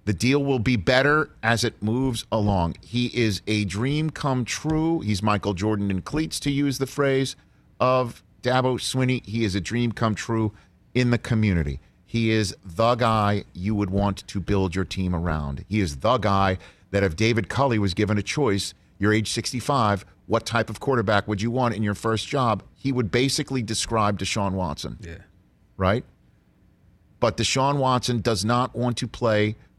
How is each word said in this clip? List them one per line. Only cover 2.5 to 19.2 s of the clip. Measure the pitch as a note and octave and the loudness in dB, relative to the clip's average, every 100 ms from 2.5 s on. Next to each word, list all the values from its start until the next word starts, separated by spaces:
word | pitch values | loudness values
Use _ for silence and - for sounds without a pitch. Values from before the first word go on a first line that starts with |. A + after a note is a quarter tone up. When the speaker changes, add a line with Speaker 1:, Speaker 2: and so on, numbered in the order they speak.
| F#2+ E2 - | 2 0 -4
Speaker 1:
He | - A#2+ B2 | -6 -2 -2
is | A#2+ A2+ F#2 - | 0 0 0 -2
a | G#2+ G#2 | 0 0
dream | F#2+ B2+ D3+ D#3 | -2 -2 0 -2
come | - C#3 B2+ A2+ | -4 -2 -2 -2
true. | - D3+ D#3 D#3+ E3+ | -4 -2 0 0 0
He's | G#2 G2 | 0 0
Michael | G#2+ G#2 G2+ | 2 0 0
Jordan | F2 G#2+ G#2+ G2+ | 0 0 0 0
in | F#2 | -2
cleats, | - D3+ D#3+ - | -2 -4 -4 -4
to | C#3+ | -2
use | C#3 C#3+ B2 | 0 -2 -2
the | C3 | -4
phrase | - C#3 C3+ C3+ - _ _ _ _ | 0 0 2 0 -6 _ _ _ _
of | B2+ C3 A#2+ - _ _ | 2 2 0 -6 _ _
Dabo | B2 B2+ B2+ B2 | 0 2 2 0
Swinney. | - C3 B2+ B2+ - | -2 0 2 0 -2
He | A2+ | -2
is | A2 | 0
a | G2 | 0
dream | E2 A#2+ A#2+ | -2 -2 -2
come | - A#2 | 0 -2
true | G2+ - A2+ G#2+ - - _ _ | -2 -2 -2 -2 -4 -16 _ _
in | B2+ B2 | 0 2
the | A#2+ | 0
community. | - A2 G#2+ F2 D2 C2+ - _ _ | 0 2 4 2 0 -4 -12 _ _
He | A#2 A2+ | -2 2
is | A2 G2 - | 2 0 -4
the | G2 E2+ A2+ | -10 0 2
guy | B2 A#2+ A2 G#2 G#2 - | 4 2 4 2 0 -4
you | - G2 | -6 -2
would | G#2 G2 | 0 0
want | G2 G2+ F#2+ - | 0 0 -2 -6
to | G2+ | -8
build | E2+ G2+ F#2+ | -2 0 0
your | F2+ F2+ | -2 -4
team | - F#2 | -2 -2
around. | F2 E2+ D#2 C#2+ C#2 F2 | -2 -2 -2 -4 -8 -4
He | G#2+ | -2
is | F2+ C#2 | 0 0
the | G#2 B2 | 0 2
guy | G2+ G2 G2 F#2 - - _ | 2 2 2 0 -6 -20 _
that | G2 | 0
if | G2 | 0
David | D#2+ A2 A#2 F2 | 2 2 2 -2
Culley | B2 C3+ A2 | 0 0 2
was | G2+ | 0
given | F#2 G#2 G#2 | 0 0 0
a | |
choice, | - - C3 G2 - - _ _ | -2 -2 0 0 -4 -12 _ _
"You're | G2+ | 2
age | A2 | 2